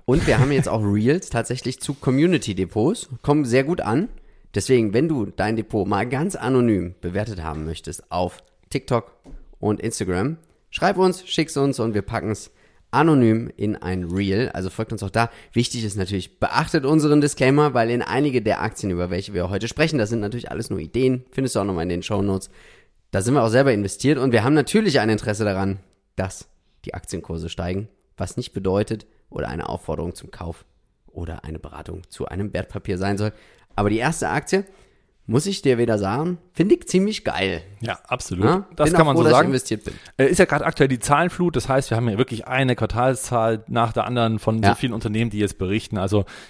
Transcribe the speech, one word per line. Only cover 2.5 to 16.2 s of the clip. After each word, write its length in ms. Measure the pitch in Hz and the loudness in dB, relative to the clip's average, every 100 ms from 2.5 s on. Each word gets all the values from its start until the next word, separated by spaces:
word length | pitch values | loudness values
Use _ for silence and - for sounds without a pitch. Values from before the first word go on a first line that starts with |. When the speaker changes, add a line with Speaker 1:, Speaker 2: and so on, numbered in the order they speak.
| 92 92 107 123 233 - 123 | -4 -2 0 0 0 -6 -4
Speaker 1:
Kommen 220 | - 147 | 2 2
sehr 220 | 131 123 135 | 4 2 2
gut 160 | 175 | -2
an. 260 | - 123 220 - - - _ | -2 -2 -2 -8 -20 -20 _
Deswegen, 400 | - - 127 110 | -4 2 4 4
wenn 160 | 107 160 | 2 0
du 160 | 147 98 | 0 -4
dein 320 | - 101 113 | -4 -2 -2
Depot 280 | 107 110 95 | -2 -2 0
mal 220 | 101 120 | 0 -2
ganz 300 | 131 180 - | -2 -4 -4
anonym 580 | 117 131 120 104 87 87 | 0 2 2 2 -2 -8
bewertet 420 | 87 95 110 95 | -8 -6 -6 -6
haben 220 | 80 78 78 | -8 -8 -8
möchtest 440 | 82 - 76 - | -10 -10 -14 -8
auf 280 | 87 90 - _ _ _ | -4 -4 -6 _ _ _
TikTok 420 | 135 - 120 - _ - - - - | -8 -2 -2 -2 _ -20 -20 -20 -6
und 220 | 104 107 | -2 -2
Instagram, 560 | 113 - 92 90 120 160 - _ _ | -4 -4 -2 -2 -2 -4 -14 _ _
schreib 280 | - 180 190 | -2 0 2
uns, 300 | 185 185 - | 2 0 -4
schick's 300 | - 151 - | -4 -2 0
uns 220 | 139 135 | 0 0
und 140 | 113 | -2
wir 80 | 104 | -2
packen's 500 | - 113 98 107 - _ _ _ _ | -4 -4 -4 -6 -10 _ _ _ _
anonym 600 | 123 160 147 117 110 120 - | 2 4 6 6 4 -2 -6
in 180 | 104 104 | -4 -4
ein 300 | - 92 85 | -4 -4 -4
Reel, 440 | 90 98 95 - | -2 0 0 -2
also 160 | - 92 | -4 -6
folgt 240 | - 110 | -6 -8
uns 100 | 110 | -6
auch 60 | 98 | -4
da. 200 | 113 117 - - | -2 -2 -4 -4
Wichtig 320 | - 123 123 | -2 -2 -2
ist 140 | 110 101 | -6 -4
natürlich, 420 | 92 101 | -4 -4